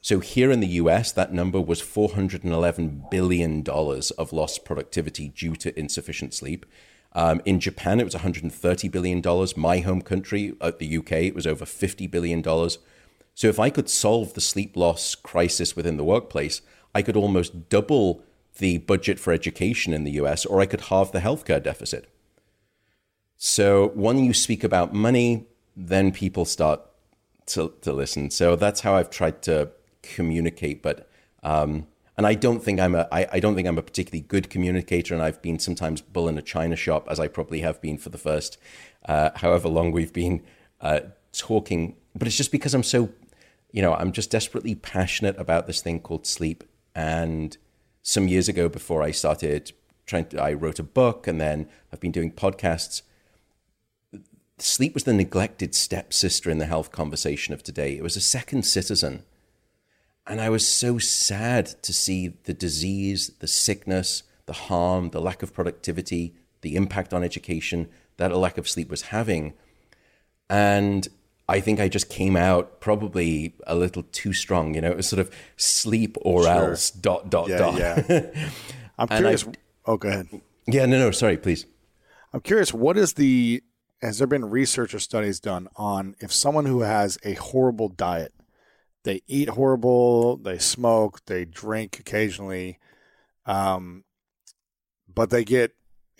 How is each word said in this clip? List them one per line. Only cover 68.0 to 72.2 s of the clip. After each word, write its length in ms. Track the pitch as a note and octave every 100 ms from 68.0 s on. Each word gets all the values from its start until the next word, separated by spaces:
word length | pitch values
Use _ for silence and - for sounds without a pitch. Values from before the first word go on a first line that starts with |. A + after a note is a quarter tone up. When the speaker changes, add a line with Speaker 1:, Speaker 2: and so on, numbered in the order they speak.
| _ _
Speaker 1:
that 140 | F#2
a 80 | F2+
lack 180 | F#2 -
of 120 | -
sleep 200 | - E2
was 140 | D2
having. 520 | - G#2+ A2+ F2 D#2 - _ _ _ _ _ _ _ _ _
And 600 | G2+ G#2 G2+ G2+ G2 F#2+ _ _ _ -
I 140 | G2
think 180 | G2 G#2+
I 100 | G2
just 200 | G2 -
came 280 | -